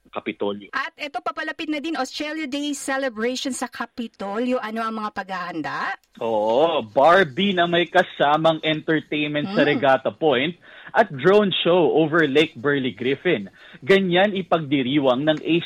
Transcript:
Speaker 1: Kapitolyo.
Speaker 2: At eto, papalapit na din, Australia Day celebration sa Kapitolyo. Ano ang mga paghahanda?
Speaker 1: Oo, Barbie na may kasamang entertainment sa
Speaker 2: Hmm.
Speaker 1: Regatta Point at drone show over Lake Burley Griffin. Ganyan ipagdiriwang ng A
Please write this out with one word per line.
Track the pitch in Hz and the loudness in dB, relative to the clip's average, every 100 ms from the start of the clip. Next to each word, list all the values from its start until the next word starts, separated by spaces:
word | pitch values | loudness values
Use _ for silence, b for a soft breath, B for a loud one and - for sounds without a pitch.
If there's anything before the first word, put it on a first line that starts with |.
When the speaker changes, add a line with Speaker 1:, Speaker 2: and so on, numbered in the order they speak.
| _ | _
Speaker 1:
Kapitolyo. | 107 - - 101 101 101 | -10 -10 -6 -6 -6 -8
Speaker 2:
At | 262 311 - | -8 -8 -10
eto, | 294 349 | -12 -8
papalapit | 339 320 311 311 302 | -8 -8 -10 -8 -8
na | 302 | -6
din, | 302 | -6
Australia | 302 262 - 302 311 294 | -6 -8 -8 -8 -8 -6
Day | 285 294 | -6 -6
celebration | 285 - 269 269 214 233 254 277 | -6 -6 -4 -4 -4 -6 -4 -6
sa | 240 247 | -6 -8
Kapitolyo. | - 233 - 226 - 202 208 254 247 | -10 -12 -10 -12 -10 -8 -4 -2 -2
Ano | 220 220 | -4 -6
ang | 226 220 | -6 -6
mga | 208 | -8
paghahanda? | 202 190 185 175 170 143 147 196 - _ - | -8 -8 -8 -8 -8 -8 -8 -8 -10 _ -8
Speaker 1:
Oo, | 117 110 107 120 165 151 | -4 0 2 2 2 0
Barbie | 113 123 147 180 165 123 202 | -2 4 6 6 4 0 0
na | 180 170 | 0 0
may | 170 | 0
kasamang | 170 180 - - 143 151 165 160 | 2 2 0 0 2 4 2 2
entertainment | 156 156 151 156 - 151 147 147 147 | -2 -2 0 -2 -2 -4 -2 -4 -2
sa | 160 | 2
Speaker 2:
Hmm. | 143 | 2
Speaker 1:
Regatta | 143 139 131 123 | 2 2 2 0
Point | 110 160 123 151 175 B B B - | -2 0 2 0 -6 B B B 0
at | 226 | 0
drone | 139 160 208 202 - | 0 4 4 4 2
show | 175 180 151 | 2 4 4
over | 147 160 170 | 4 2 2
Lake | 151 139 160 120 | 2 2 0 -2
Burley | 139 143 127 90 | -2 0 -2 -4
Griffin. | 120 135 185 131 98 B B B | -2 -2 0 -2 -4 B B B
Ganyan | 135 196 190 175 208 | 2 2 4 2 2
ipagdiriwang | 190 175 170 143 139 123 147 135 123 156 | 0 -2 -2 0 0 0 2 2 2 0
ng | 151 | -2
A | - 165 | 0 -2